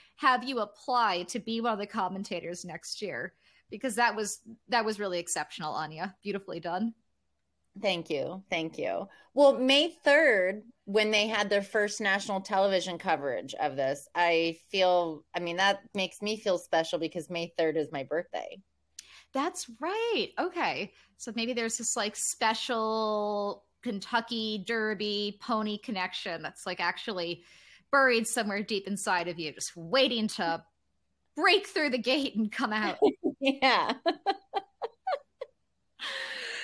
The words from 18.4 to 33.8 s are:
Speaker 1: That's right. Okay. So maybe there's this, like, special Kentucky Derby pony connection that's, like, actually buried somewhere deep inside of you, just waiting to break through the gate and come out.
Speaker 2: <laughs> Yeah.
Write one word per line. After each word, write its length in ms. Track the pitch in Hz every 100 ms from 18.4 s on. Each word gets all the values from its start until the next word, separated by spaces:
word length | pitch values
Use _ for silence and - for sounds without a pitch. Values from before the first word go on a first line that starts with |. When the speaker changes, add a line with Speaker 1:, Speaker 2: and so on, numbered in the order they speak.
| - 196 _ _ _ - - - _
Speaker 1:
That's 360 | 269 311 359 - 226
right. 480 | 311 427 466 381 - -
Okay. 540 | 339 349 220 143 196 - _ _
So 140 | -
maybe 180 | 220 226
there's 240 | 240 226 -
this, 200 | 226 -
like, 200 | 208 214
special 1500 | - - 220 226 - 233 220 220 214 214 208 208 202 - _ _
Kentucky 800 | 247 202 - 240 233 233 220 214 185
Derby 720 | 226 214 214 208 208 208 208
pony 360 | - 220 214 208
connection 640 | - 196 185 - 202 165
that's, 220 | 156 -
like, 160 | - 185
actually 640 | 175 180 - 190 170 170 - - - - _
buried 360 | 277 262 233 226
somewhere 360 | - 214 202
deep 240 | 202 202 196
inside 420 | 196 - 180 170
of 100 | 165
you, 140 | 156
just 240 | - - 175
waiting 520 | 165 247 262 233 214
to 340 | - 170 165 - _ _ _ _ _ _ -
break 300 | 370 370 -
through 240 | - 302
the 80 | 247
gate 380 | 226 285 269 202
and 140 | 214
come 220 | - 247
out. 260 | 214 208 -
Speaker 2:
<laughs> 380 | 403 - 311 -
Yeah. 520 | 269 269 262 214